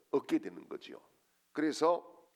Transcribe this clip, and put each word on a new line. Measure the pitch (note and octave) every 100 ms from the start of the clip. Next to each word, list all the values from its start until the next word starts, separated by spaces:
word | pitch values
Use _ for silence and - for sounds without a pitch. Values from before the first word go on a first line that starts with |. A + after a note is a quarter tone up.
| -
얻게 | C#3 C3+ D#3
되는 | F#2+ E2+ -
거지요. | - - B1 _ _ _ _ _
그래서 | - D#3 A#2+ D#3+ F3 - - _